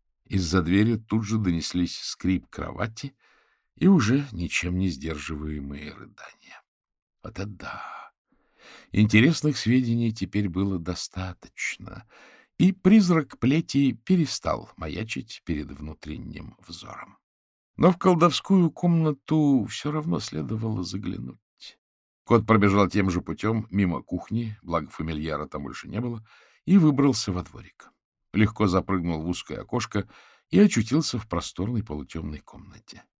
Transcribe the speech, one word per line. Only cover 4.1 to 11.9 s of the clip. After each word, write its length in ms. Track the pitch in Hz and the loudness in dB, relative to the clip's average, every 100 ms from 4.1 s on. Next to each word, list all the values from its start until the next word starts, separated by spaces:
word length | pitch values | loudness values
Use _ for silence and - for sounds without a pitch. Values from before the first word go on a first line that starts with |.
| 131 143 | 0 -2
ничем 460 | 101 85 - 90 90 | -6 -6 -4 -2 -2
не 100 | 95 | -2
сдерживаемые 1040 | 73 80 76 73 78 76 76 69 73 76 | -2 -8 -8 -8 -8 -6 -8 -8 -12 -14
рыдания. 680 | - 69 - - - _ - _ _ _ _ _ _ | -16 -20 -20 -20 -20 _ -20 _ _ _ _ _ _
Вот 160 | - 110 | -18 -10
это 80 | 101 | -12
да! 640 | 98 - - - - - _ _ _ _ _ - - _ | -10 -14 -12 -14 -16 -18 _ _ _ _ _ -20 -20 _
Интересных 640 | - 107 110 127 165 151 143 | 2 4 6 6 4 -2 -2
сведений 560 | - 127 123 117 117 | 2 2 2 0 -2
теперь 360 | 110 95 104 101 | -4 -6 -4 -2
было 300 | 87 98 95 | -2 -2 -2
достаточно, 1300 | 82 87 - - 92 87 - - - - - | -6 -8 -8 -8 -10 -10 -20 -12 -10 -10 -14